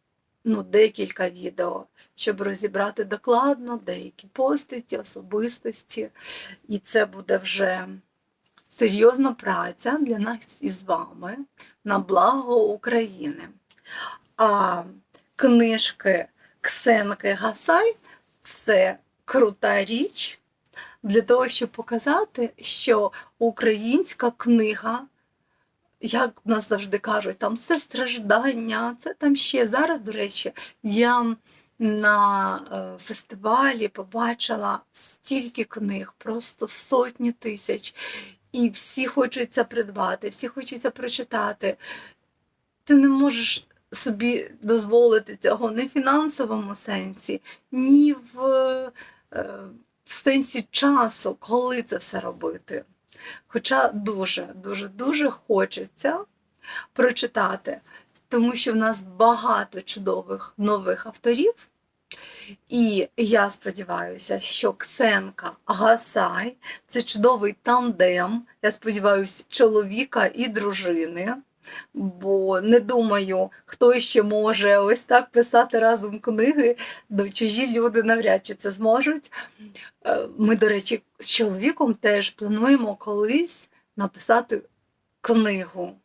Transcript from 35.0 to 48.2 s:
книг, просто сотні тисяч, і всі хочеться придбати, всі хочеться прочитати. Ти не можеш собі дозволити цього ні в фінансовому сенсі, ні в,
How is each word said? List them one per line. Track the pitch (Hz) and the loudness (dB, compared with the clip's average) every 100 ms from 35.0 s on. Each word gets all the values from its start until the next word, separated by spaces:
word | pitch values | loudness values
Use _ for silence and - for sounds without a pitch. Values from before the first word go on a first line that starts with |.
| - - - 269 240 - | -14 -12 -6 -4 -4 -8
книг, | 214 - 208 196 190 _ | -8 -6 -6 -6 -10 _
просто | - 226 233 - 214 | -10 -8 -8 -8 -8
сотні | - - 254 247 - 240 | -6 -2 0 0 -2 -6
тисяч, | 240 233 208 - 208 - - - - - - _ | -4 -8 -8 -6 -6 -6 -12 -14 -14 -16 -20 _
і | 240 233 | -2 -2
всі | - - - 262 | -2 -6 -4 -4
хочеться | 285 254 262 240 - | 0 -2 -2 -4 -2
придбати, | 240 233 202 202 185 185 208 | -4 -4 -6 -4 -4 -4 -8
всі | - 277 | -10 -12
хочеться | - 240 240 254 | -10 -12 -6 -8
прочитати. | - 240 240 240 226 208 208 196 - - - - _ _ _ _ _ _ _ | -6 -8 -8 -6 -4 -4 -4 -6 -6 -12 -18 -20 _ _ _ _ _ _ _
Ти | - | 4
не | 285 277 | 6 6
можеш | 269 285 233 233 - - _ - | 4 2 2 -2 -4 -8 _ -12
собі | - 262 202 240 247 - - | -8 -6 -2 -2 -2 -6 -8
дозволити | 208 226 208 233 240 220 208 202 | 0 0 4 6 6 6 0 -8
цього | - 226 233 | -4 -2 -2
ні | 220 | -2
в | 269 | -4
фінансовому | 294 262 294 311 294 233 220 202 | -2 2 2 0 -2 -4 -4 -6
сенсі, | 202 - 196 190 190 - - - - - | -10 -6 -6 -8 -12 -10 -10 -10 -20 -8
ні | 254 262 285 294 | -2 6 6 6
в, | 262 | 2